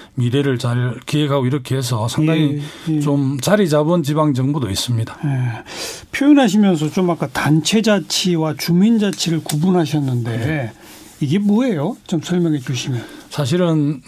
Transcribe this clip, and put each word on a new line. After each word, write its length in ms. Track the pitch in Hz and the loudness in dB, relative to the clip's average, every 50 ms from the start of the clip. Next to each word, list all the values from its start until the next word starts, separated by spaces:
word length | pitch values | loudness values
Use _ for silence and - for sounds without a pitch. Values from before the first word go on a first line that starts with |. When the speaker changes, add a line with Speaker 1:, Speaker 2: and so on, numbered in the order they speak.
| - - _ | -20 -10 _
Speaker 1:
미래를 440 | - 123 120 120 143 143 139 131 123 | -2 -2 0 2 2 2 0 0 -2
잘 380 | - 123 120 123 123 123 113 - - | -2 -2 0 0 -2 -2 -4 -6 -6
기획하고 400 | - - 147 151 143 139 143 127 | -4 -2 0 0 2 0 0 0
이렇게 300 | 127 135 147 127 - 127 | 0 0 -2 -2 -4 -4
해서 320 | 135 135 120 123 110 107 120 | -4 -2 -2 -2 -2 -2 -2
상당히 540 | - - 156 156 160 160 156 143 143 147 143 151 - - - 170 | 0 0 2 2 2 2 2 0 0 -2 -6 -10 -14 -10 -6 -2
Speaker 2:
예, 80 | 156 | -2
예. 40 | 151 | 0
Speaker 1:
좀 360 | 147 151 143 143 139 131 139 135 | 0 0 0 0 0 0 -2 -2
자리 260 | 123 - 190 214 208 156 | 0 2 2 2 4 2
잡은 340 | 147 147 151 156 175 175 | 2 2 2 2 2 0
지방 320 | 160 131 151 151 156 151 139 | 0 0 0 0 2 2 2
정부도 360 | 127 131 135 147 160 123 98 | 0 0 0 0 -2 -2 -2
있습니다. 480 | 98 - - - 123 113 113 - - - - | -2 -4 -2 -2 -2 -2 -4 -6 -8 -6 -4
Speaker 2:
예. 380 | 147 135 127 127 123 110 117 - - - - - - - - - - - | -2 -2 -2 -2 -4 -4 -8 -10 -14 -14 -12 -12 -12 -12 -14 -14 -12 -6
표현하시면서 760 | - 269 285 294 285 269 220 170 214 208 196 180 156 151 151 | 0 4 6 6 6 6 4 4 4 4 4 4 2 0 -2
좀 180 | 151 196 185 175 | 0 0 0 0
아까 180 | 170 147 170 135 | 0 -2 -4 -4
단체자치와 1300 | - - - 135 151 160 160 - - 226 208 220 208 196 156 - - - - 190 175 160 160 156 151 - | -4 -2 2 2 2 2 2 2 0 2 2 2 2 2 0 -2 -4 -2 0 0 0 0 0 -2 -4 -4
주민자치를 840 | - - 170 175 190 220 233 220 208 202 180 - - 170 170 160 - | -2 0 2 4 4 4 4 2 2 0 -2 -2 -2 -2 -2 -2 -2
구분하셨는데 920 | - - 147 156 185 185 180 165 143 151 151 143 135 127 120 117 113 113 110 | -2 -2 0 2 2 2 2 2 0 0 -2 0 0 -2 -2 -2 -4 -4 -2
Speaker 1:
네. 340 | 110 143 160 151 127 107 - - - - - - - - - - | -2 -2 -2 -4 -4 -6 -10 -14 -20 -20 -20 -20 -20 -20 -8 -6
Speaker 2:
이게 200 | 160 131 147 202 | -2 -2 0 0
뭐예요? 580 | 202 202 202 220 262 262 208 151 139 180 262 - - - | 2 2 2 2 2 2 0 0 -2 -4 -4 -8 -6 -4
좀 140 | - 156 | -4 -4
설명해 380 | 147 - 180 180 175 165 151 143 | -2 -2 0 0 2 0 0 -2
주시면. 420 | 123 - 139 120 - 147 127 117 107 - - - - - | -4 -6 -6 -6 -4 -6 -6 -6 -8 -10 -16 -20 -20 -10
Speaker 1:
사실은, 720 | - - 147 117 151 180 185 170 160 156 147 143 160 - - | -6 -4 -2 -2 0 0 2 2 2 2 0 0 -2 -6 -4